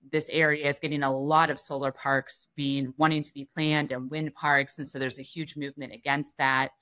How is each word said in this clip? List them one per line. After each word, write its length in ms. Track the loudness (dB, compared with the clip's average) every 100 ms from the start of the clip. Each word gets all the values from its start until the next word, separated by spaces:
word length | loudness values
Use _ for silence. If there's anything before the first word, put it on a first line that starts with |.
| 0
This 180 | -2 0
area 400 | 2 4 4 0
is 100 | -2
getting 240 | -2 0
a 140 | 0 0
lot 320 | 2 4 4
of 100 | 2
solar 320 | -4 -4 -4
parks 560 | -4 0 0 0 -8 -10 -4
being, 380 | -2 0 -2 2
wanting 260 | 2 2
to 100 | -2
be 140 | -10 -14
planned 380 | -2 2 2 0
and 180 | -4 -6
wind 240 | -4 -6 -2
parks. 420 | 4 4 2 -4
And 100 | -10
so 120 | -4
there's 200 | -4 -4
a 40 |
huge 320 | -14 -10 -10 -8
movement 380 | -10 -10 -14
against 440 | -10 -2 -2 -2 0
that. 340 | 2 4 0 _